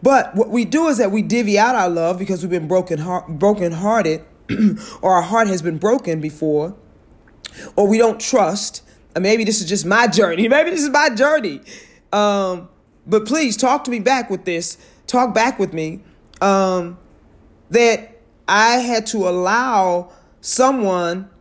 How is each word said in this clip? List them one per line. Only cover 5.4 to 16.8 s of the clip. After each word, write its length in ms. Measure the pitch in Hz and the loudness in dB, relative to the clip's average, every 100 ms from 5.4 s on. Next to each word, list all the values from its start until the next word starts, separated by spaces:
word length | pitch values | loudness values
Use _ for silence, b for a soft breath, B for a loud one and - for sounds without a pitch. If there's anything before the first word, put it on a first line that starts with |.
| 220 | 0
has 120 | 190 | 0
been 180 | 160 160 | -4 -2
broken 420 | 196 262 - 160 | 0 0 -2 -6
before, 560 | 151 151 156 147 156 202 _ _ _ _ _ _ - B B - | -6 -6 -2 0 -2 -10 _ _ _ _ _ _ -20 B B 0
or 100 | 202 | 2
we 100 | 220 | 4
don't 220 | 226 220 | 4 2
trust. 640 | - 262 180 202 - - _ b b 160 | -2 2 2 0 -8 -12 _ b b -4
Or 40 | |
maybe 220 | 190 220 | 0 2
this 160 | 214 214 | 2 -2
is 80 | 165 | -2
just 160 | 196 | -4
my 220 | 160 214 240 | 0 2 2
journey. 400 | 170 180 170 226 | 4 2 2 2
<laughs> 0 | |
Maybe 220 | 277 311 | 2 2
this 120 | 359 | 0
is 80 | 294 | -4
my 200 | 269 302 | 0 0
journey. 500 | 220 277 311 214 139 - B B B _ | 2 2 2 -2 -8 -16 B B B _
Um, 560 | 202 208 202 190 180 - _ _ _ - | 0 0 0 -2 -6 -10 _ _ _ -2
but 200 | 214 214 | -2 0
please 300 | 302 285 208 | -2 -2 0
talk 280 | 254 285 | 0 0
to 60 | 285 | -2
me 80 | 240 | -4
back 320 | 208 - - | 0 0 -2
with 140 | 185 | -6
this. 340 | - 170 170 - b b - | -4 -6 -6 -12 b b -4
Talk 280 | 254 247 | 0 2
back 240 | 214 233 262 | 2 0 0
with 140 | 190 | -4
me. 280 | 160 160 165 - b _ - | -4 -8 -8 -18 b _ -2
Um, 580 | 196 196 190 185 | 0 2 2 -2